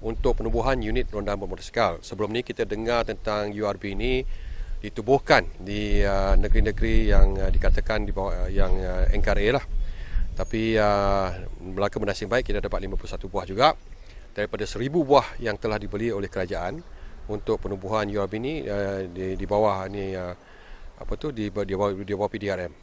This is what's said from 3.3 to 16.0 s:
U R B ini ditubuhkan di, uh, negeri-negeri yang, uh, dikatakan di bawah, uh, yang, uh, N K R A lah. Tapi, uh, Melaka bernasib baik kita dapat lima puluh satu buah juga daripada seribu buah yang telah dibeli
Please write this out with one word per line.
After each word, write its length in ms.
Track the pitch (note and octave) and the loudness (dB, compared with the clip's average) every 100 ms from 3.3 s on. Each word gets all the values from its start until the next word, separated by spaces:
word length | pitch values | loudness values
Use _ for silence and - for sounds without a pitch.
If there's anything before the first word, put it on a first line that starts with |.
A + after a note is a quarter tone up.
| G#2 G#2 G#2 | -4 -4 -4
U 100 | G#2 | -4
R 140 | G2+ | -4
B 160 | G2+ G2 | -6 -4
ini 260 | A#2 B2+ C3 - - - - - | -2 -2 -2 -6 -8 -8 -6 -6
ditubuhkan 640 | G#2 - G#2+ C#3 - C#3 F2 - | -6 -8 2 2 6 4 4 -8
di, 460 | F2+ G#2 G#2 G#2 | -6 -4 2 4
uh, 340 | G2+ G2 G2 G2 | 4 2 6 6
negeri-negeri 720 | G#2 A2 A2 G#2 A2+ A2 A2 | 6 6 4 2 4 4 8
yang, 240 | G2+ G#2 G2 | 10 8 6
uh, 100 | - | 2
dikatakan 560 | - - - - G#2+ G#2 | 4 6 4 2 0 -2
di 80 | |
bawah, 320 | G2 G2 F2+ F2+ | -2 -2 -2 0
uh, 40 | |
yang, 240 | G2 F#2+ F#2 | 4 6 6
uh, 320 | F#2 F#2 F2+ | 2 2 4
N 140 | G2+ | 6
K 100 | G2 | 4
R 60 | G2+ | 4
A 80 | G#2 C3+ | 4 2
lah. 80 | - - - - - - - - | 0 -2 -2 -4 -2 0 0 0
Tapi, 420 | A2 A2+ A2+ A2 | -2 0 2 4
uh, 540 | G#2 G2+ G2 G2 F#2 F2+ F#2 - F2+ | 4 4 4 2 0 -4 -8 -10 -8
Melaka 240 | F#2+ G2+ - | -2 -2 -2
bernasib 320 | G#2 G2+ G2+ | -4 -4 0
baik 160 | A#2 - | -2 0
kita 160 | G#2 | -2
dapat 240 | G2 F#2 F#2+ | 0 -4 -2
lima 140 | F#2+ | -4
puluh 100 | - | -4
satu 220 | - G2 | -10 -6
buah 180 | F#2+ F2+ | -6 -6
juga 240 | F#2+ C#3+ - - - - - - - | 2 2 2 -10 -18 -16 -18 -14 -8
daripada 320 | G#2 F#2+ G#2 | -6 -6 -6
seribu 340 | G2+ B2+ E3 | -4 -2 -2
buah 400 | C#3 C#3 - - | 4 4 4 -6
yang 160 | A#2+ G2+ | -6 -4
telah 240 | A2+ G#2+ | -2 -4
dibeli 320 | G#2 G2+ | -4 -4